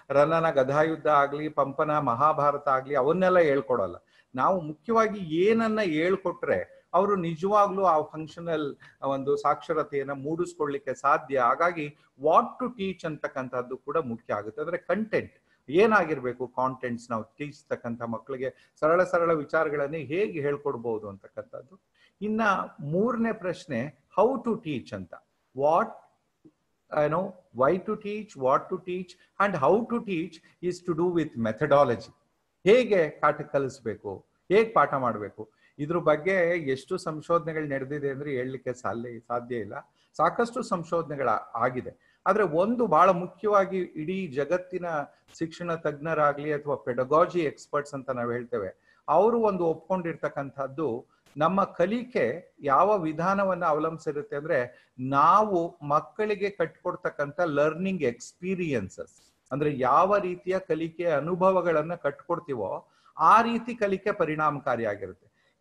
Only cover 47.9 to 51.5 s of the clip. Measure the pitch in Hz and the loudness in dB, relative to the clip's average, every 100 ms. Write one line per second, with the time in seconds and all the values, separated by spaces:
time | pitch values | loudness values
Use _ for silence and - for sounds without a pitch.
47.9 | 139 131 127 120 120 120 117 95 - _ | -8 -8 -4 -4 -4 -4 -6 -6 -10 _
48.9 | _ - 156 214 233 214 190 170 160 - | _ 0 4 4 4 2 2 0 -2 -2
49.9 | 185 170 156 147 147 139 139 135 135 151 | -4 -4 -6 -6 -6 -8 -8 -8 -4 -4
50.9 | 117 - _ _ 139 160 | -4 -8 _ _ 0 2